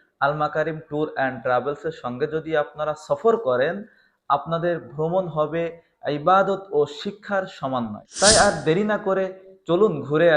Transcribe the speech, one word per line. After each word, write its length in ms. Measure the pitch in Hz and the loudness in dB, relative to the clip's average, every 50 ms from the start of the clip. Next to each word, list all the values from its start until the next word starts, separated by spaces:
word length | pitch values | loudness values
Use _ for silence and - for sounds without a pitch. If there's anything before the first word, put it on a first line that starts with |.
| _ _ _ - | _ _ _ -2
আল 120 | 139 139 147 151 | -2 0 0 0
মাকারিম 360 | 147 147 - 160 156 160 160 160 - - | -2 -2 -2 -2 -2 -2 -4 -8 -10 -8
ট্যুর 200 | 147 147 156 151 - | -4 -4 -4 -4 -2
অ্যান্ড 200 | - 135 131 127 117 117 | -2 -2 -2 -4 -4 -2
ট্রাভেলসের 520 | 131 123 123 120 143 147 - - 160 160 - | 0 0 0 0 -2 -6 -6 -6 -8 -8 -6
সঙ্গে 240 | - 123 123 127 147 151 | -8 -8 -6 -4 -4 -4
যদি 240 | 147 160 147 160 160 151 147 | -4 -4 -4 -2 -2 -2 -2
আপনারা 300 | - - 151 151 151 151 147 - - | -2 -6 -8 -6 -6 -6 -6 -4 -4
সফর 260 | - - - 226 220 214 | -4 0 2 2 2 2
করেন, 380 | - 131 123 123 131 156 190 202 214 - _ _ _ _ _ _ _ - | 2 0 0 2 0 0 -2 -6 -10 -14 _ _ _ _ _ _ _ 0
আপনাদের 460 | 135 143 - 160 165 165 165 175 175 160 - 117 | 0 0 0 -2 -4 -2 -2 -2 -4 -4 -6 -10
ভ্রমণ 360 | 123 151 156 160 175 190 190 170 | -8 -4 -4 -2 0 -2 -2 -2
হবে 360 | 151 156 151 147 151 165 170 165 165 - _ _ _ _ - - 147 147 | -2 -2 -2 -2 -2 -4 -4 -4 -8 -12 _ _ _ _ -6 -6 -4 -2
ইবাদত 420 | 147 175 185 196 196 190 196 190 190 - | 2 4 4 4 4 2 0 -4 -4 -2
ও 80 | - 147 147 139 - - | 0 0 0 0 -2 -10
শিক্ষার 440 | - 202 196 - - - 202 190 190 180 - - | -10 -10 -10 -10 -8 -6 -4 -4 -4 -6 -10 -8
সমন্বয়। 500 | 143 135 131 127 120 110 104 107 - _ - - | -6 -4 -4 -2 -4 -4 -8 -10 -14 _ -4 2
তাই 160 | 190 202 220 196 196 | 6 6 8 8 6
আর 80 | 202 185 160 139 | 4 2 0 0
দেরি 200 | 151 160 190 214 214 | 0 2 2 2 0
না 60 | 208 196 | -2 -2
করে 280 | - 196 190 190 190 185 - - - - - _ _ - | 0 -2 0 0 -2 -4 -6 -12 -18 -20 -20 _ _ 0
চলুন 260 | 165 175 214 214 160 139 | 2 4 4 2 2 0
ঘুরে 260 | 120 131 147 156 170 170 156 | -4 0 2 4 6 6 6